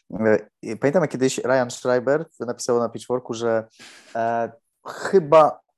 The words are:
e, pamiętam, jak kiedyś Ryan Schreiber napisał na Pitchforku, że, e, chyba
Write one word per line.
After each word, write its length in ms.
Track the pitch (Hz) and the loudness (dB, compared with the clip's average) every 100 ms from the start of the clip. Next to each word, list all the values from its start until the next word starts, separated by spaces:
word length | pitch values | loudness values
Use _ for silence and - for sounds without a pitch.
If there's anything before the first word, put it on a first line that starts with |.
| - 95 110 107 - _ | -12 -2 2 2 -2 _
e, 140 | - 107 | -12 -4
pamiętam, 240 | 135 180 | 0 0
jak 100 | 147 | 0
kiedyś 260 | 123 131 - | 0 -2 0
Ryan 320 | 117 131 123 | 0 0 -2
Schreiber 540 | - 127 123 120 151 160 - | -4 -2 0 2 -2 -2 -10
napisał 400 | 123 - - 120 | -10 -6 -2 0
na 100 | 113 | -2
Pitchforku, 440 | 113 - 123 - | -6 -6 -6 -6
że, 340 | 113 117 113 110 - - - - 117 | -4 -2 -2 -4 -14 -20 -20 -12 -6
e, 360 | 113 117 113 - _ _ - | -4 -2 -6 -10 _ _ -16
chyba 720 | - - 196 147 160 147 - _ | -10 0 0 6 6 6 2 _